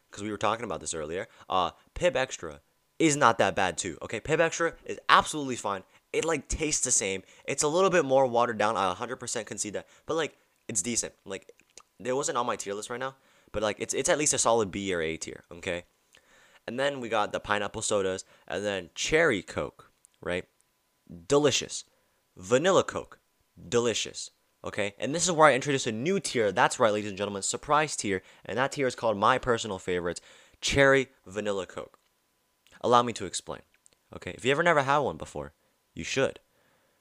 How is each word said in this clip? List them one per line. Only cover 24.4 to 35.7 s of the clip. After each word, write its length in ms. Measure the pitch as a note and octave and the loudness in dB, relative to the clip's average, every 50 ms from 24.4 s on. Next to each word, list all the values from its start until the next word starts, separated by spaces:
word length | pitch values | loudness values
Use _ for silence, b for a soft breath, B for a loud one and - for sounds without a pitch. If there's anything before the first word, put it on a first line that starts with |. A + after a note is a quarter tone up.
| _ _ _ _ - | _ _ _ _ -12
okay? 300 | G2 F#2+ - G2+ G2+ - - | -10 -6 -4 -4 -4 -4 -6
And 160 | - A#2+ C#3+ | -6 -4 -2
this 100 | F3 E3 | 0 0
is 80 | F3+ F3 | 0 6
where 160 | D3+ D#3 D3+ | 8 8 8
I 60 | B2+ | 8
introduce 320 | B2+ - C#3+ C#3+ C3+ - | 6 2 0 -2 0 0
a 60 | B2 A2 | -2 -4
new 260 | A2 B2 E3 G3 G3 | -2 -2 -2 -2 -2
tier. 320 | - - - B2+ A2 G2+ F#2 | -2 -2 0 2 2 2 4
That's 280 | G2 C3 D#3 - - | 4 2 2 4 4
right, 120 | B2+ A2 G#2 | 2 2 4
ladies 180 | G#2+ G#2 G#2 | 0 -2 -6
and 80 | G2 F#2 | -4 -4
gentlemen, 240 | G2+ G2+ G2+ G2 G2 | -4 -4 -4 -4 -4
surprise 540 | - - G2+ - - D3+ D3 D#3 D3 - | -4 -6 -6 -2 0 2 2 2 0 -4
tier, 260 | - - G#2+ F#2+ F#2 B B B B B | -6 -4 -2 -2 -2 B B B B B
and 100 | - F#2+ | -8 -2
that 160 | A2 C3 C#3 - | -2 -2 -2 0
tier 140 | D3 C3+ | -2 -2
is 80 | B2+ B2 | -2 -2
called 240 | - - A2+ G#2+ G2+ | 0 0 0 2 4
my 180 | G2+ A2+ B2+ | 4 4 4
personal 420 | B2+ - B2+ A#2+ A2+ - A2 G2 F#2 | 4 2 0 0 0 -2 -4 -8 -6
favorites, 440 | - - F2+ F2+ E2+ F2 E2+ - B B B B B B B B - | -4 -2 -2 -2 -2 -4 -6 -6 B B B B B B B B -4
cherry 460 | - - C#3 C#3 C3+ C3+ C3+ B2+ - _ _ _ | 0 4 6 6 8 6 6 4 0 _ _ _
vanilla 400 | - F#2 G#2 G#2 G#2 G2+ G2 F#2 | -10 -8 -6 -4 -2 -4 -4 -4
Coke. 320 | - - - - - - _ _ _ _ _ _ _ _ _ _ _ _ _ _ _ B B | -6 -10 -14 -14 -14 -18 _ _ _ _ _ _ _ _ _ _ _ _ _ _ _ B B
Allow 220 | - A2 A#2 A#2+ A#2+ | 2 4 4 4 4
me 100 | A#2+ A2 | 2 -2
to 140 | - G#2 | -6 -8
explain, 360 | F2 - - - - D2+ - - _ _ _ _ _ _ _ _ _ - | -8 -8 -10 -10 -10 -12 -12 -14 _ _ _ _ _ _ _ _ _ -18
okay? 160 | E2 - F#2 F2 | -12 -12 -10 -10
If 120 | - - | -4 0
you 60 | A#2+ | 0
ever 120 | C#3 C#3+ E3+ | 0 2 4
never 220 | F3 E3+ D3 C3+ | 4 4 4 2
had 140 | C3 C#3 D3+ | 2 2 2
one 200 | C#3 G#2+ E2 D#2 | 2 0 -2 -4
before, 340 | D#2 - - D#2 C#2+ D2 - _ _ _ | -10 -10 -10 -10 -10 -10 -14 _ _ _